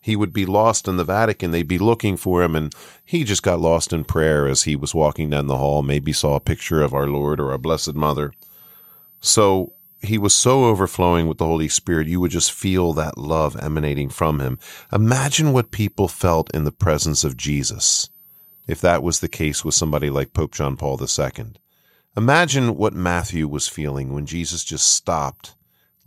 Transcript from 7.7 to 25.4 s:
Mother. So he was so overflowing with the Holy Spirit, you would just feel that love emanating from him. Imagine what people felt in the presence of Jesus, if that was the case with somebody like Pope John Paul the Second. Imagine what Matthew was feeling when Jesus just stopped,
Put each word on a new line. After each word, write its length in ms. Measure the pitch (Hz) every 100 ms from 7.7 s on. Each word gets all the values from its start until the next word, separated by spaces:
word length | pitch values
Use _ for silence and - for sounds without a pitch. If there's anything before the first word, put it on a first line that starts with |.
| 78 -
Mother. 380 | 76 76 73 73 - _ _ _ _ _ _ _ _
So 540 | - - 104 95 92 - _ _
he 180 | 98 110
was 160 | 101
so 320 | - 123 135 123
overflowing 600 | 104 92 - 90 85 82
with 120 | 76
the 80 | 80
Holy 220 | 82 78
Spirit, 380 | - - 82 80
you 140 | 87
would 100 | 90
just 220 | 85 -
feel 400 | - 98 92 90
that 260 | 78 78 -
love 380 | 73 80 76 -
emanating 480 | 76 76 76 71 69
from 320 | - 80 76
him. 180 | 65 64 - - -
Imagine 600 | 110 110 127 135 139 156
what 200 | 127 117
people 360 | - 104 - 98
felt 460 | - 92 82 80
in 100 | 78
the 80 | 73
presence 520 | - - 76 82 71
of 120 | 78 64
Jesus, 720 | 73 73 67 - - - - _ _ _ _ _ -
if 140 | 78
that 220 | 90 85
was 180 | 78 80
the 80 | 82
case 360 | - 78 69
with 100 | 78
somebody 340 | - 80 73 73
like 220 | 69 67
Pope 220 | - 78
John 220 | - 73 65
Paul 200 | 71 67
the 120 | 62
Second. 500 | - 69 - 57 - _ _ _ _ _ -
Imagine 600 | 113 151 175 135 123 82
what 160 | 104
Matthew 540 | 85 90 87 85 87 76
was 220 | 71 -
feeling 440 | - 73 69 67
when 140 | 69 73
Jesus 380 | 85 82 85
just 280 | - 78 -
stopped, 600 | - - 82 71 -